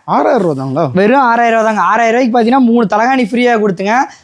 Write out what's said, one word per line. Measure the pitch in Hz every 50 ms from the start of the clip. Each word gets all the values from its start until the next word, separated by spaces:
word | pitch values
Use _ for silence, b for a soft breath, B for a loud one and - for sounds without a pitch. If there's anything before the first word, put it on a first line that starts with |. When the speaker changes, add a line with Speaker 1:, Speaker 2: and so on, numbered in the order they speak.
| _
Speaker 1:
ஆறாயிரம் | - 180 254 302 - 269 233 190
ரூபா | 170 143 131 131
தாங்களா? | 135 131 156 165 139 123
Speaker 2:
வெறும் | 180 202 214 254 277
ஆறாயிரம் | 254 233 233 233 240 233 226 226
ரூபா | 214 220
தாங்க. | 214 202
ஆறாயிரம் | 170 180 214 226 233 226 220 247
ரூபாய்க்கு | 269 233 233
பாத்தீங்கன்னா, | 247 226 226 254 277 254
மூணு | 226 233 240 233
தலகாணி | 175 208 208 226 254 269 262 247
ஃப்ரீயா | 190 247 240 247 240 233 220 214
கொடுத்துங்க. | 208 175 165 190 202 226 262 285 359 B B